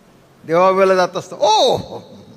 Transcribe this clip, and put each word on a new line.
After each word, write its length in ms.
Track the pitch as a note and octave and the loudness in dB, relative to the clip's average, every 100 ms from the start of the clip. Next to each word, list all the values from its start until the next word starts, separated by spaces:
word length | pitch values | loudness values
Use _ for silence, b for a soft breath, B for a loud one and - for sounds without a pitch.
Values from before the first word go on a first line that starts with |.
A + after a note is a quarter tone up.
| _ _ _ _ | _ _ _ _
देवावेला 500 | - E3 F#3+ F#3+ F#3+ | -4 0 2 2 2
जात 220 | F#3 F3 F3+ | 2 0 -4
असतं, 200 | - - | -12 -2
"Oh, 420 | - G#4+ C4 F3 - A#2 - - - | 0 2 2 -2 -6 -16 -18 -20 -20